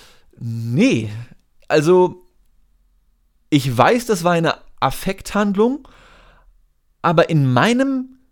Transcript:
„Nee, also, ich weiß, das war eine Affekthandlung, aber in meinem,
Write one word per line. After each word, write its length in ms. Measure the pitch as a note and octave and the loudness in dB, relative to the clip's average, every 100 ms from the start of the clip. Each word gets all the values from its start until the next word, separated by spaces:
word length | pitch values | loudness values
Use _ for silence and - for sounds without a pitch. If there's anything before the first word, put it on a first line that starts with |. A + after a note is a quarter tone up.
| - - _ - | -20 -20 _ -14
„Nee, 720 | A#2 A#2 A#2 B2+ B3+ C#3 A2 G#2+ A#2 - _ _ _ | -10 -8 -4 0 0 0 -4 -12 -18 -20 _ _ _
also, 540 | D#3 D#3 F3+ F3+ F3+ _ _ _ _ _ _ _ _ _ _ _ _ _ | 0 4 4 2 -2 _ _ _ _ _ _ _ _ _ _ _ _ _
ich 260 | D3 C3 A#2+ | -2 0 2
weiß, 300 | C3 A#3+ A#3 | 2 2 -2
das 180 | G3 | -2
war 80 | E3+ | 0
eine 240 | E3+ D#3+ - - - | 0 -2 -4 -12 -6
Affekthandlung, 1080 | C3 - F#3+ G3 - G3+ G#3 F#3+ A#3 C#4+ - - - - - _ _ _ _ _ _ _ | -4 -4 -8 -8 -6 -2 -2 0 0 -2 -12 -20 -20 -20 -20 _ _ _ _ _ _ _
aber 260 | D#3 F3 - | 0 2 2
in 240 | D#3+ C3 | 2 2
meinem, 680 | B2+ F3+ B3 C4+ C4 C4 - _ | 2 2 0 -2 -4 -8 -16 _